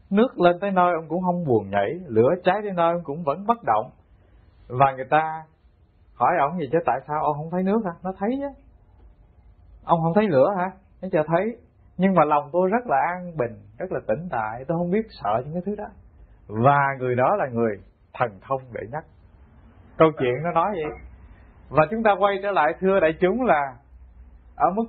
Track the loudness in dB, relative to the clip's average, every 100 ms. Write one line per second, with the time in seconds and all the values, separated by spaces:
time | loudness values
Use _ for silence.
0 | -2 2 2 4 2 2 0 2 2 2
1 | -2 -4 0 0 2 2 2 0 0 -4
2 | -2 4 4 4 0 0 -2 0 0 0
3 | -4 -6 -4 -2 0 -2 2 0 0 -10
4 | _ -20 _ -20 _ _ -6 2 2 2
5 | 0 0 0 -6 -14 _ _ _ _ _
6 | _ -2 0 2 0 -2 -2 -2 0 -2
7 | -2 -4 -2 -4 -4 -4 0 0 -2 -8
8 | -10 -6 -4 -4 -6 -12 -20 -20 _ -20
9 | -20 _ _ _ -20 -20 -20 -10 -2 0
10 | 2 2 4 4 4 2 -4 -8 _ -14
11 | -4 -2 2 0 0 -6 _ _ _ -2
12 | 2 4 4 2 0 0 2 0 0 0
13 | 0 -4 -8 -4 -4 -6 -18 -12 -8 -6
14 | -4 -4 -4 -6 -6 -6 -6 -4 0 -2
15 | -2 -6 -4 -2 -4 -8 -6 -8 -10 -16
16 | -20 -20 -20 -20 -10 2 4 4 2 -2
17 | -2 0 2 0 -2 -2 -2 -2 -12 _
18 | _ -6 -6 -6 -6 -6 -6 -12 -10 -10
19 | -12 -20 -20 -20 -20 -20 -20 -20 -6 4
20 | 4 4 -2 -2 -2 0 0 -2 -6 -8
21 | -16 -20 -20 -20 -20 -20 -4 2 2 2
22 | 0 0 0 -2 -2 0 0 0 0 2
23 | 0 0 0 0 0 0 0 -8 _ -20
24 | -20 -20 -20 -20 -16 0 0 0